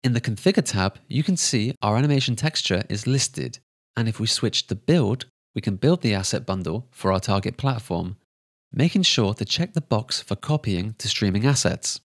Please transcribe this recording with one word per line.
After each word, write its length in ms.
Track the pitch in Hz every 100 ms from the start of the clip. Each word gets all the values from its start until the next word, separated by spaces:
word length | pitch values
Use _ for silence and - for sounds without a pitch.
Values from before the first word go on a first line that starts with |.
In 100 | 131
the 80 | 117
Configure 440 | - 107 185 202 156
tab, 320 | 101 95 - _
you 160 | 131
can 140 | 151 180
see 380 | - 123 110 -
our 160 | 107 110
animation 380 | 147 143 131 117
texture 480 | 156 - - 92 -
is 160 | 104 120
listed, 540 | 135 - - - - _ _ _ -
and 120 | 113
if 120 | 107
we 80 | 110
switch 400 | - 113 - -
to 80 | 101
Build, 500 | - 170 107 127 - _ _
we 80 | -
can 140 | - 95
build 260 | 139 175
the 120 | 120
asset 320 | 101 95 - 120
bundle 420 | 95 85 98 127
for 200 | - 95
our 80 | 95
target 380 | - 101 104 -
platform, 580 | 135 120 - 87 87 98 _ _ _ _ _
making 320 | - 165 202
sure 300 | 180 - 101
to 120 | 107 101
check 280 | - 175
the 80 | -
box 400 | - 110 113 -
for 140 | - 107
copying 600 | - 151 110 90 101 110
to 100 | 113
streaming 380 | - 104 98 127
assets. 540 | 139 - - - -